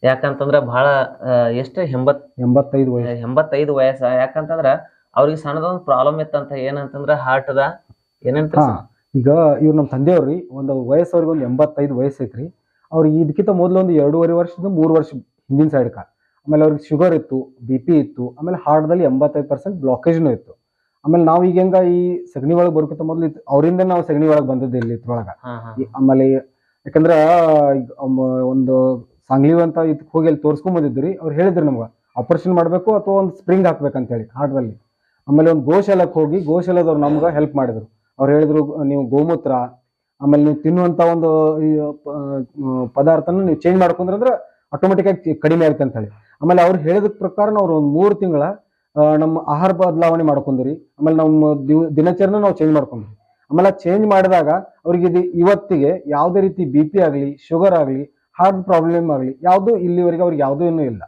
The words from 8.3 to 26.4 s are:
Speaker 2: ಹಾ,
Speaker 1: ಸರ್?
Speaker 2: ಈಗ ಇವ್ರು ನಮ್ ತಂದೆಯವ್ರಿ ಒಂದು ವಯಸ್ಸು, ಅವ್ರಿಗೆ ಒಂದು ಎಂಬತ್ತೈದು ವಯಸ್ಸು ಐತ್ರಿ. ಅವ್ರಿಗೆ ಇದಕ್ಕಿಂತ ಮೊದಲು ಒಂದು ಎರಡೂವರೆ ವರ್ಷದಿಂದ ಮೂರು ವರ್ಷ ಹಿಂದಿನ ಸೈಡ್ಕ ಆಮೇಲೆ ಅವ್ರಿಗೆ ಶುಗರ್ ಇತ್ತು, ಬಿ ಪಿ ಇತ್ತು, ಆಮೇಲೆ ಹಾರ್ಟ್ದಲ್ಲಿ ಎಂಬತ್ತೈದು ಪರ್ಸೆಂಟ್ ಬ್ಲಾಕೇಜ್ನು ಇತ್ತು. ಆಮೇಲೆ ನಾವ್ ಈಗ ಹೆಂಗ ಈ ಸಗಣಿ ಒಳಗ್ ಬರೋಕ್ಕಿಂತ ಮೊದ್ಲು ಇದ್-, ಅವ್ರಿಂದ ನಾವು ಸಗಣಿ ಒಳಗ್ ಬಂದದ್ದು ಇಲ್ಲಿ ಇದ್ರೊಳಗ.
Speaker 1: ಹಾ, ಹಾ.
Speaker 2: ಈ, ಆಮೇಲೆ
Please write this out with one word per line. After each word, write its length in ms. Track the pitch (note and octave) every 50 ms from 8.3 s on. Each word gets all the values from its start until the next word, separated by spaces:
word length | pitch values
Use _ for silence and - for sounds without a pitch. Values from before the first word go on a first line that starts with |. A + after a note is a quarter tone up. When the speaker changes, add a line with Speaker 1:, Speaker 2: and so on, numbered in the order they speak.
| B2+ D3+ D#3 D3+ D3+ -
Speaker 2:
ಹಾ, 60 | D3+
Speaker 1:
ಸರ್? 540 | C3 G#2+ - - _ _ _ _ _ _ C#3
Speaker 2:
ಈಗ 80 | A#2+ C3+ D3 E3 E3 D3+ C#3+ - D3+
ಇವ್ರು 140 | D#3 D3+
ನಮ್ 120 | D#3 D3 C3
ತಂದೆಯವ್ರಿ 600 | - C3 C#3 D3+ F3+ E3+ C#3+ C3 D3+ F3+ F3 -
ಒಂದು 400 | B2+ C3+ C3+ C3+ C#3 C3+ B2+ A#2
ವಯಸ್ಸು, 280 | C3+ D#3 F3 F3 -
ಅವ್ರಿಗೆ 160 | E3+ E3 D#3+ E3
ಒಂದು 100 | D#3 C3+
ಎಂಬತ್ತೈದು 540 | A#2+ B2 B2+ D3+ D3+ D3+ - C#3+ C#3 C#3
ವಯಸ್ಸು 280 | B2 C3 C#3 C#3 _ C3+
ಐತ್ರಿ. 380 | A2 - A2 C3+ E3+ - _ _ _ _ _ _ _ -
ಅವ್ರಿಗೆ 280 | D#3+ D#3+ D#3 D3+ D#3+
ಇದಕ್ಕಿಂತ 300 | E3+ D3 D3+ - E3+ G#3+
ಮೊದಲು 300 | G3+ F3+ F3 F3+ F3+ F#3
ಒಂದು 120 | F#3+ F#3 F3
ಎರಡೂವರೆ 400 | D#3 C#3+ C#3+ D3 E3 E3+ E3 E3+
ವರ್ಷದಿಂದ 340 | E3+ F3 E3+ - - E3+
ಮೂರು 280 | G3+ G3 E3 D#3 D#3+ D#3+
ವರ್ಷ 160 | D#3+ D3+ D3+ D3
ಹಿಂದಿನ 520 | C3 - _ _ _ _ _ C3+ C#3 D#3 D#3
ಸೈಡ್ಕ 300 | D3 C#3 B2 A#2+ - G#2+
ಆಮೇಲೆ 680 | F#2 _ _ _ _ _ _ _ _ D3 D3+ D3+ D#3
ಅವ್ರಿಗೆ 240 | D#3 D3+ D3 - -
ಶುಗರ್ 260 | D#3 C#3+ E3+ F#3 E3
ಇತ್ತು, 420 | D#3 D#3 - C3+ C3 C3 - _ _ B2
ಬಿ 120 | A2+ C3 C3
ಪಿ 200 | B2 - E3+ D3+
ಇತ್ತು, 380 | C#3 - - - B2 B2 A#2+ -
ಆಮೇಲೆ 220 | D3+ E3+ F#3 F3 -
ಹಾರ್ಟ್ದಲ್ಲಿ 380 | D3 D3 D#3 D#3 D#3 E3+ F3+ F3
ಎಂಬತ್ತೈದು 440 | C#3 B2+ C3 D3 D3 - D3+ C#3+ C#3
ಪರ್ಸೆಂಟ್ 320 | C#3+ C3+ - F#3+ G3+ F3
ಬ್ಲಾಕೇಜ್ನು 520 | C3+ C3 B2+ B2 - E3+ E3 E3 E3 D3 A#2+
ಇತ್ತು. 340 | G#2 - _ - _ _ _ _ _ _ _ _ _ _
ಆಮೇಲೆ 200 | C#3+ D#3+ F3 E3+
ನಾವ್ 200 | D#3+ D#3+ F3 F3+
ಈಗ 140 | F#3 F3 F3+
ಹೆಂಗ 160 | F#3 F#3+ F#3
ಈ 500 | F#3 F#3 F3+ F3 F3 F3 F3+ F3+ F3 -
ಸಗಣಿ 300 | - _ C#3 B2+ C#3+ E3+
ಒಳಗ್ 200 | E3+ F3 F3 D#3+
ಬರೋಕ್ಕಿಂತ 280 | D#3 D3+ C#3+ D#3+ D3 D#3+
ಮೊದ್ಲು 240 | D#3 D#3+ E3 E3
ಇದ್-, 120 | D#3+ D3+ - - -
ಅವ್ರಿಂದ 320 | C#3 C#3 D3+ E3 F3+ F3+
ನಾವು 220 | F#3 F#3 F3+ F3 E3+
ಸಗಣಿ 260 | E3+ D#3 C#3+ D#3 D#3
ಒಳಗ್ 180 | D3+ D3+ C#3+
ಬಂದದ್ದು 300 | C3 C3+ B2+ C3 C3 A#2+
ಇಲ್ಲಿ 180 | B2+ A#2 A2+ A#2
ಇದ್ರೊಳಗ. 280 | A2+ - A#2 A#2+ A#2 A2
Speaker 1:
ಹಾ, 180 | F#2+ - _
ಹಾ. 420 | _ B2 A#2+ A#2 A2+ A2+ A2 A#2+ C3+
Speaker 2:
ಈ, 40 | C3 -
ಆಮೇಲೆ 580 | C#3 C3 C3 C3 C3 C3+ C3+ C3+ C3